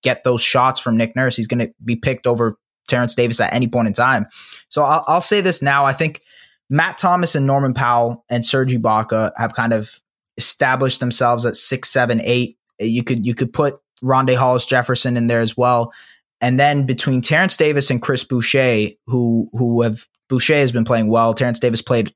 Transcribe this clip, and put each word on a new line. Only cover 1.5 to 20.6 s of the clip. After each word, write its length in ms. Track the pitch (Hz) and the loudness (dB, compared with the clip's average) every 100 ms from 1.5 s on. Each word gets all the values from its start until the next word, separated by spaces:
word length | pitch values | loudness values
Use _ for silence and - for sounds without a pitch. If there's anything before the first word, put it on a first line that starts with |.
| 123 113 _ | -4 -4 _
be 120 | 110 113 | -6 -4
picked 300 | - 131 127 | -2 -2 -2
over 320 | 120 113 107 _ _ - | 0 0 -2 _ _ -4
Terrence 260 | 123 120 | -2 0
Davis 260 | - 120 110 | 0 0 0
at 140 | 120 | 0
any 140 | 123 123 | 0 -2
point 200 | 123 113 | 0 -2
in 60 | |
time. 320 | 101 123 127 104 - - - _ | 0 0 0 -2 -10 -20 -20 _
So 140 | - | -2
I'll, 200 | 143 156 - | 0 0 2
I'll 140 | 165 | 0
say 200 | - 208 | 2 2
this 200 | 185 - | 0 0
now. 240 | 143 139 139 | 0 2 2
I 80 | |
think 280 | 135 160 156 _ - - _ _ | 0 -4 -6 _ -20 -20 _ _
Matt 280 | 143 170 - | 0 0 0
Thomas 380 | 185 180 175 151 | 0 2 0 0
and 100 | 135 | 2
Norman 280 | 139 139 | 2 0
Powell 520 | 127 123 120 120 117 _ | 0 2 2 0 -4 _
and 160 | 120 117 | -2 0
Serge 280 | 135 131 | 0 0
Ibaka 580 | 123 113 107 110 110 110 - | 0 0 0 0 -2 -2 -2
have 160 | 117 | -6
kind 200 | - 117 | -2 -2
of 260 | 113 110 - _ _ _ - | -2 -4 -14 _ _ _ -4
established 600 | - - 135 131 131 - | -4 0 0 2 0 -2
themselves 460 | 123 - 123 120 117 | -2 0 0 2 0
at 100 | - | 0
six, 340 | - 135 - | -2 0 0
seven, 320 | 131 123 113 | 0 0 0
eight. 340 | - 123 120 _ _ _ | 0 0 -2 _ _ _
You 240 | 110 117 | -2 -2
could, 220 | 117 127 110 | -2 -2 -2
you 100 | 120 | -2
could 160 | 120 | -4
put 280 | - 147 139 _ _ | 0 -2 -2 _ _
Rondae 320 | 127 131 131 127 | 0 2 2 2
Hollis-Jefferson 840 | 127 127 - 127 123 127 127 123 | 2 0 0 0 0 -2 0 0
in 100 | 117 | 0
there 120 | 117 | 0
as 160 | 113 120 | 0 0
well. 340 | 123 120 117 - - _ _ _ | 2 2 -2 -8 -20 _ _ _
And 200 | 123 127 | -2 2
then 260 | 143 143 131 | 2 2 0
between 360 | 123 - 131 | -2 0 0
Terrence 360 | 120 156 185 - | 0 0 0 2
Davis 320 | 151 143 131 | 2 2 0
and 100 | 123 | -2
Chris 240 | - 131 | -2 -4
Boucher, 680 | - 127 113 135 127 113 107 - - | -2 -2 0 2 2 2 -2 -6 -6
who, 420 | 123 120 117 - | -2 0 0 -2
who 280 | 117 120 117 | -2 0 2
have, 240 | 117 110 - _ _ | 0 -2 -12 _ _
Boucher 240 | 127 - | -2 2
has 180 | 151 | 2